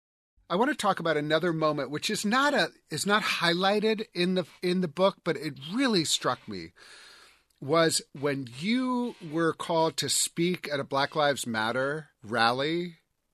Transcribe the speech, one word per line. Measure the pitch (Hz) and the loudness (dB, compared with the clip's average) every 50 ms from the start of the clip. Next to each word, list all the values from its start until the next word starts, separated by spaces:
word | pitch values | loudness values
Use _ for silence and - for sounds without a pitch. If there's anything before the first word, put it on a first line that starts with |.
| _ _ _ _ _ _ _ _ _ - | _ _ _ _ _ _ _ _ _ -4
I | 170 | 0
want | 185 240 285 | 0 2 0
to | 302 - | 0 0
talk | - 202 185 - | 0 0 0 2
about | 170 165 156 151 | 0 0 0 0
another | 147 151 156 160 160 180 | 2 2 2 2 2 2
moment, | 165 160 156 156 151 147 139 123 | 0 2 2 0 0 0 -2 -4
which | 143 151 - - | -6 -6 -4 -4
is | 214 - - | -4 -2 0
not | 202 220 262 277 294 294 | 0 2 2 4 4 4
a, | 233 170 160 - _ _ _ | 2 2 0 -2 _ _ _
is | 160 143 - | -8 -4 0
not | 196 202 214 | 2 2 2
highlighted | - - - - 170 170 170 175 185 190 202 214 202 220 220 208 220 - - | 2 0 -2 0 2 2 2 2 2 2 2 2 2 0 0 0 -4 -6 -4
in | 175 175 180 185 | -2 0 2 2
the, | 185 170 - - - | 0 -2 -4 -8 -4
in | - 180 180 185 | -2 0 0 0
the | 180 165 | 0 -2
book, | 139 - 185 196 190 - _ | 0 2 2 2 2 0 _
but | 180 156 | -4 -2
it | - - 156 139 127 131 156 185 | -2 -4 -6 -8 -8 -10 -6 -2
really | 240 277 262 220 180 156 | 0 2 2 2 2 2
struck | 127 - - - 143 127 - - - | 2 -2 0 0 -2 -2 -2 -6 -8
me, | 104 92 82 80 - _ - - - - - - - - - - _ _ _ _ _ _ | -10 -10 -10 -12 -14 _ -20 -20 -20 -20 -20 -20 -20 -20 -20 -20 _ _ _ _ _ _
was | - 131 151 165 165 160 147 - - - - 151 | -4 0 2 4 4 4 2 0 -4 -6 -8 -4
when | 135 147 143 135 135 117 117 127 | -2 -2 -2 -2 -4 -8 -10 -6
you | 156 202 233 254 262 254 254 247 240 240 - - 185 160 | -2 -2 0 0 0 -2 -2 -2 -2 -4 -6 -10 -12 -6
were | 147 165 165 160 | -2 0 0 0
called | 151 - - - 170 160 160 160 151 - | 0 -2 -4 -2 2 2 2 2 0 -2
to | - 135 | -4 -2
speak | - - - - - - 170 175 180 - - - | 0 -2 -2 -2 0 0 0 0 0 -2 -4 -4
at | 147 135 | -4 -4
a | 135 | -4
Black | - 139 135 139 139 - 160 | -2 0 0 0 0 0 2
Lives | 147 143 139 117 - | 2 2 2 0 -2
Matter | 120 113 110 107 113 117 127 131 139 147 156 151 - _ _ - | -4 -2 0 0 0 0 0 -2 -2 -4 -6 -8 -12 _ _ -10
rally, | 104 110 120 113 117 123 127 139 151 165 170 180 180 165 - _ _ _ _ _ _ | -4 0 2 4 4 2 2 0 -2 -2 -4 -4 -6 -10 -14 _ _ _ _ _ _